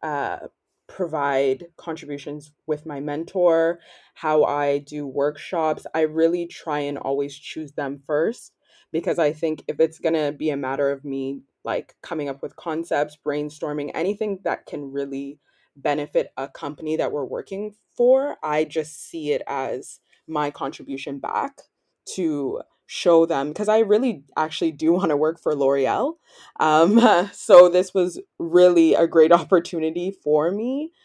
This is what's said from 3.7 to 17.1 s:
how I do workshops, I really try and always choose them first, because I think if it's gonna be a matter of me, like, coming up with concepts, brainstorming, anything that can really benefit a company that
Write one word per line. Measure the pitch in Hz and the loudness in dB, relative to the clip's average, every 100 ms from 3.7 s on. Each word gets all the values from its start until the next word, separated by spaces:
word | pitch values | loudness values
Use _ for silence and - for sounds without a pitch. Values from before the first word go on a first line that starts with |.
| 170 _ - _ | -2 _ -20 _
how | - 156 156 | -8 0 2
I | - 147 147 143 | 2 0 -2 -2
do | 147 151 139 | -6 -10 -6
workshops, | 139 147 147 - 170 156 156 - | -2 -2 -4 -8 -4 -2 -4 -6
I | 165 | -2
really | 156 156 165 175 | -2 2 2 0
try | 170 - 165 147 | -6 -10 -6 -6
and | 143 143 | -4 -6
always | - 139 143 | -4 -4 -6
choose | - - 160 147 | -10 -14 -14 -12
them | - 139 143 | -8 -8 -8
first, | - 151 180 247 - _ _ _ _ | -4 -2 -2 -4 -14 _ _ _ _
because | 160 175 160 | -6 -2 0
I | 151 | 0
think | 156 160 156 - | 0 -4 -4 -4
if | 156 | 0
it's | 160 - | 0 0
gonna | 165 160 147 | -2 0 -2
be | 143 151 | -4 -4
a | 139 | -4
matter | 131 139 139 | -4 -2 -2
of | 139 | -2
me, | 139 135 135 139 - _ | -6 -6 -6 -10 -14 _
like, | 113 92 - _ | -6 -6 -6 _
coming | - 160 143 | -10 -6 -6
up | 135 | -8
with | 143 | -12
concepts, | - 170 156 165 147 151 - | -10 -8 -6 -4 -2 -4 -6
brainstorming, | 147 147 147 - 151 147 143 | -6 -6 -6 -8 -8 -6 -8
anything | - 180 208 214 190 | -6 -4 -4 -6 -6
that | 170 - - | -6 -6 -8
can | 147 139 | -12 -10
really | 139 139 139 139 147 _ _ _ | -8 -6 -8 -10 -14 _ _ _
benefit | 143 147 147 147 170 - - | -8 -4 -4 -2 -4 -4 -8
a | 139 | -12
company | - 147 156 156 | -10 -12 -10 -6
that | 156 135 | -4 -4